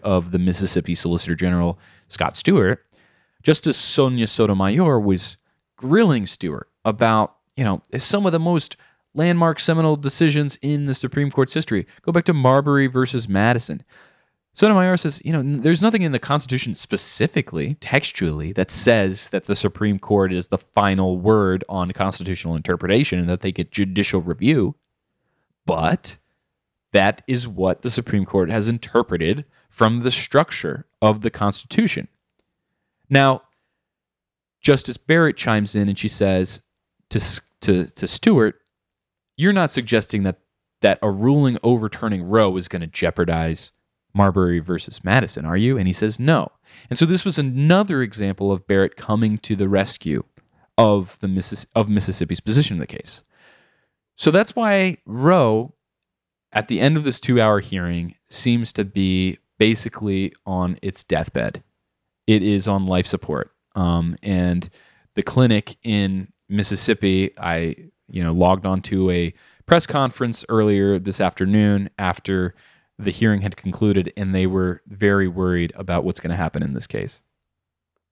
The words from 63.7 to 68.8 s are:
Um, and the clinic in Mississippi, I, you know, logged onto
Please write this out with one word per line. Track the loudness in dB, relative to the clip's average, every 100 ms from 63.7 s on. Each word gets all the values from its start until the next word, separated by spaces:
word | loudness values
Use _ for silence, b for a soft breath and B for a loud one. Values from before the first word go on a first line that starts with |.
| -2
Um, | 0 0 -2 -6
and | -4 0 0 -2 -4 b b b b -6
the |
clinic | -2 2 4 4 0 -10
in | -2 0 0 -2 -6 _ -6
Mississippi, | -4 -2 -2 0 0 2 2 0 -4
I, | -4 -2 -4 -6 -16 _ -12
you | -4
know, | 0
logged | 4 4 2 0
onto | -4